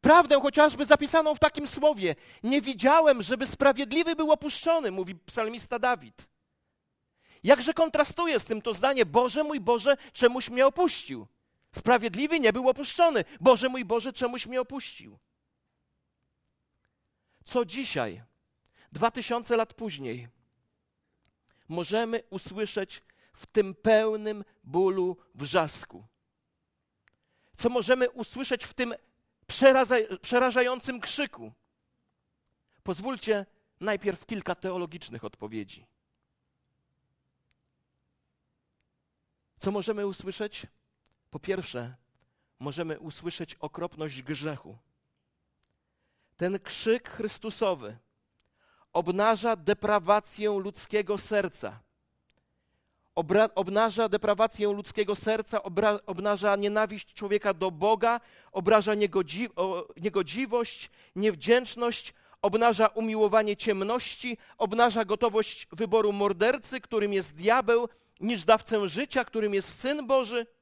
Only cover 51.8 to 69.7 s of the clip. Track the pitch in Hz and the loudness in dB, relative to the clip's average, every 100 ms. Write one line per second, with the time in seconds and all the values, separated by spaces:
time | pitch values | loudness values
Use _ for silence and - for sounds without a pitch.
51.8 | _ _ _ _ _ _ _ _ _ _ | _ _ _ _ _ _ _ _ _ _
52.8 | _ _ _ - 160 190 220 - 190 202 | _ _ _ -6 0 2 2 0 -2 0
53.8 | 226 196 226 202 220 202 226 - 208 202 | 0 0 0 0 0 2 2 0 -2 -2
54.8 | 202 - 196 202 - 220 214 220 196 175 | -6 -4 -2 -2 -2 -2 -2 -6 -4 0
55.8 | 208 208 - 180 202 202 202 202 202 208 | 2 0 -4 -4 -2 0 2 2 0 0
56.8 | 214 208 - - 208 208 202 180 190 160 | -2 -4 -14 -10 -2 0 0 0 -2 0
57.8 | 196 220 226 233 _ - _ 196 180 220 | 2 4 2 0 _ -20 _ -2 4 4
58.8 | 202 208 208 170 165 165 233 - 190 180 | 4 0 0 0 -4 -6 -8 -4 -4 -4
59.8 | 156 - 180 185 165 185 254 240 233 - | -10 -8 -4 -2 -4 -4 -4 -2 -4 -8
60.8 | - _ _ - 214 170 - 240 254 - | -16 _ _ -2 0 0 2 2 2 -4
61.8 | 240 226 - _ _ _ - 220 233 208 | -4 -4 -10 _ _ _ 0 4 4 4
62.8 | 220 - 226 220 208 220 214 208 - 196 | 2 2 -4 0 4 4 2 -2 -2 -2
63.8 | 196 240 - - 247 233 - _ 214 220 | -2 -4 -4 -10 -10 -10 -14 _ -4 4
64.8 | 240 214 208 208 233 214 214 - - 165 | 4 4 -2 0 0 0 -2 -6 -14 -6
65.8 | 214 220 208 202 202 185 214 262 - 262 | 0 2 2 0 -2 2 0 0 -4 -10
66.8 | - 226 208 196 160 151 190 240 220 233 | -4 -2 0 -2 -4 -4 2 2 4 2
67.8 | 240 _ _ _ 208 233 160 220 - 220 | 0 _ _ _ -4 -4 4 4 4 -2
68.8 | 196 160 285 262 233 226 214 196 185 | -2 -4 -4 -4 -2 -2 -2 -2 -4